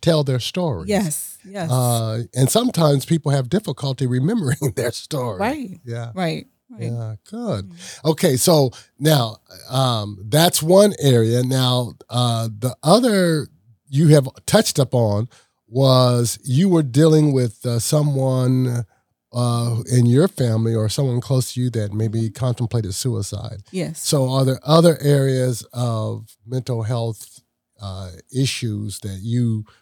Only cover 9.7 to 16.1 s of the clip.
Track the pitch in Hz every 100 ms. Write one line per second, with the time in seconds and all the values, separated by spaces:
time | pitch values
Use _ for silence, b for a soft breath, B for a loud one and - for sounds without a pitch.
9.7 | 127 131 113 104 101 104 147 170 - 156
10.7 | 185 208 - 143 120 113 120 127 131 127
11.7 | 123 120 - - 120 123 113 113 104 123
12.7 | - 147 208 247 202 175 156 113 _ _
13.7 | _ _ 139 160 151 127 - - 202 220
14.7 | - 127 123 113 101 117 b b b _
15.7 | 120 135 127 127